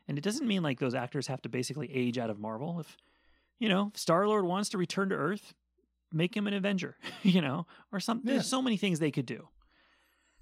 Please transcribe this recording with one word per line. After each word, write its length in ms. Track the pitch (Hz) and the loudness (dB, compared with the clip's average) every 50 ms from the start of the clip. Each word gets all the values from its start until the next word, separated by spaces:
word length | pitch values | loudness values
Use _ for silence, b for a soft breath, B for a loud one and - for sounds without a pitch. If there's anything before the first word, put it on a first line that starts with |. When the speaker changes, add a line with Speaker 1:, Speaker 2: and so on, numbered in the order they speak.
| b - | b -6
Speaker 1:
And 100 | 143 147 | -6 -4
it 40 | |
doesn't 260 | 151 202 214 302 302 233 | -2 -2 -2 -2 0 0
mean, 140 | 202 190 | 0 0
like, 160 | 165 147 127 - | 0 0 0 0
those 140 | 143 127 117 | 0 -2 0
actors 320 | 131 120 123 - 143 123 - | -2 -4 -4 -4 -4 -4 -4
have 140 | 135 131 - | -6 -8 -8
to 60 | 117 | -6
basically 400 | 113 123 127 - 120 151 135 117 - | -4 -4 -4 -4 -6 -6 -8 -4 -2
age 220 | 127 123 123 117 127 | 0 0 0 0 0
out 100 | 117 110 | -2 -2
of 80 | 104 101 | -4 -4
Marvel. 420 | 107 110 110 113 139 170 170 170 | -6 -8 -6 -6 -6 -6 -6 -8
If, 180 | 151 - - b b b b b b b b b b b b _ | -8 -12 -16 b b b b b b b b b b b b _
you 120 | 240 208 | 0 2
know, 200 | 180 190 202 208 - | 2 2 2 0 -2
if 60 | - | -2
Star-Lord 460 | - - 165 175 202 208 214 208 190 | 2 4 4 6 6 4 4 2 2
wants 240 | 175 180 196 208 - | 2 0 0 -2 -2
to 80 | - 185 | 0 0
return 320 | 175 - - 190 196 196 | -2 0 0 0 0 0
to 60 | 196 | 0
Earth, 380 | 147 139 160 208 208 - - - _ _ _ _ _ _ _ _ _ _ _ | 0 0 0 -2 -4 -6 -14 -20 _ _ _ _ _ _ _ _ _ _ _
make 240 | 165 156 165 180 - | 0 0 0 2 0
him 100 | 214 202 208 | -2 -2 0
an 60 | 202 | 0
Avenger, 440 | 196 185 202 202 185 - - - - - - | 0 0 0 0 0 -2 -6 -10 -12 -14 -14
<laughs> 140 | - - - | -8 2 4
you 180 | 196 175 185 | 6 6 6
know, 240 | 156 135 127 - - B B B B B | 4 2 0 -2 -4 B B B B B
or 80 | - 196 | -8 -4
something. 260 | - - 226 233 - 233 | -2 -2 -2 -2 0 0
Speaker 2:
Yeah. 60 | 277 | 2
Speaker 1:
There's 120 | 269 - - | 2 2 2
so 140 | 262 262 | 0 0
many 140 | 262 254 220 185 | 2 2 2 2
things 220 | 208 202 175 143 | 2 2 2 2
they 120 | 160 147 | 2 2
could 140 | - 147 127 | 0 0 -2
do. 220 | 113 123 107 - - _ _ b b b b b b b b b b b b b b b b | -2 -6 -10 -12 -16 _ _ b b b b b b b b b b b b b b b b